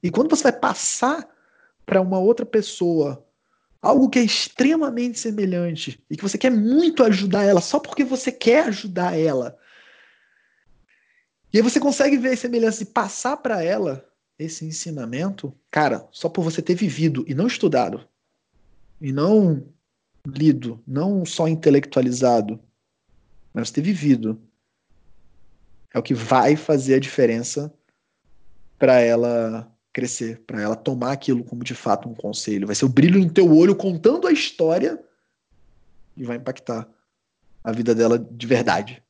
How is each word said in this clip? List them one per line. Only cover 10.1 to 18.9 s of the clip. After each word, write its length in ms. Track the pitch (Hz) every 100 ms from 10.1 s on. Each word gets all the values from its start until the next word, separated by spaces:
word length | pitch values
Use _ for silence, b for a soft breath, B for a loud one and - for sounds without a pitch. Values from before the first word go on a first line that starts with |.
| b b b b b b _ _ _ _ _ _ _ _
e 60 | 202
aí 40 |
você 160 | 226 285
consegue 380 | 285 277 285 277
ver 160 | 247
as 60 | 254
semelhanças 420 | 254 240 226 220
e 60 | 202
passar 500 | - 202 - 247 285
pra 260 | 254 208
ela 460 | 165 208 185 131 _ _ _ _
esse 260 | 156 160
ensinamento, 920 | 156 156 175 151 113 127 185 196 143 - _
cara, 380 | - 147 117 -
só 180 | - 165
por 140 | 175
você 200 | 165 160
ter 120 | -
vivido 500 | 175 196 131 160 131 -
e 60 |
não 120 | 135 220
estudado, 600 | - 175 135 101 95 - _ _ _ _ _ _ _ _